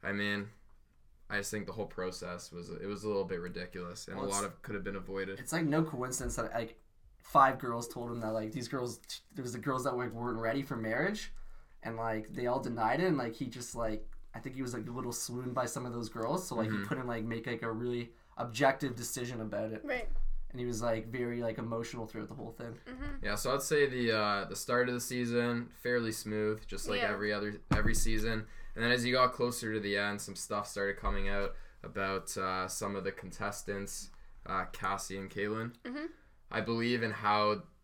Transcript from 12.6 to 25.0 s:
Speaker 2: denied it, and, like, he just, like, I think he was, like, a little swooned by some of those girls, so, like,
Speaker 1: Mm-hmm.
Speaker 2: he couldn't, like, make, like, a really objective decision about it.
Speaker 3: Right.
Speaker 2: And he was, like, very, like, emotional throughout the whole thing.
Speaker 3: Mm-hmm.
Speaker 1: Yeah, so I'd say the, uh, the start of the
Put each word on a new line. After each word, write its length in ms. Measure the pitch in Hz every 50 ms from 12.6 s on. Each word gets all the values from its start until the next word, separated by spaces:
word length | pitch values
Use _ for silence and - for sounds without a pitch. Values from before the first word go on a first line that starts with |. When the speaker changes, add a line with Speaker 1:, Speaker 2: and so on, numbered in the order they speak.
Speaker 2:
denied 400 | 117 117 117 113 110 110 127 147
it, 60 | 180
and, 100 | 185 160 139
like, 140 | 123 117 113
he 120 | - 139
just, 280 | 123 113 127 120 - -
like, 320 | 123 117 110 107 113 - - - - - - -
I 40 | 113
think 140 | 107 135 120
he 80 | 131 131
was, 120 | 123 120
like, 120 | 120 107
a 60 | 117 120
little 180 | 127 117 117 120
swooned 420 | - - - 120 123 127 127 120
by 100 | 127 123
some 200 | 117 - 135 123
of 60 | 123 120
those 140 | 120 117 107
girls, 360 | - 113 110 120 151 185 185
so, 80 | - 131
like, 140 | 117 110 110
Speaker 1:
Mm-hmm. 140 | 107 104 101
Speaker 2:
he 40 |
couldn't, 200 | 98 - 131 127 123
like, 160 | 120 113 110
make, 220 | 117 117 113 107
like, 160 | 123 117 110 -
a 100 | 117 113
really 400 | 110 120 123 120 120 120 117 - - - - -
objective 580 | - 120 120 110 110 143 135 135 - - 135 120
decision 460 | 117 120 - - 135 123 120 127 117
about 320 | 110 110 101 101 107 110 110
it. 80 | 107 -
Speaker 3:
Right. 260 | - 247 254 233 - - - - - - - - -
Speaker 2:
And 100 | - 127
he 60 | 123
was, 140 | 123 120 107 117
like, 260 | 120 113 113 110 113
very, 320 | 113 127 123 120 120 120 120
like, 160 | 113 110 113
emotional 480 | 117 113 117 117 113 - - 120 113
throughout 220 | 113 - 113 110 110
the 60 | -
whole 180 | - - 110 113
thing. 260 | - 117 117 117 - -
Speaker 3:
Mm-hmm. 380 | - 254 254 285 294 - - -
Speaker 1:
Yeah, 100 | - 104
so 180 | 104 - 127 131
I'd 100 | 143 139
say 240 | - 160 147 143
the, 260 | 131 127 127 123 117 110
uh, 320 | 107 107 104 101 101 98
the 100 | 80 98
start 320 | - - - 123 123 123 123
of 60 | 123
the 60 | 120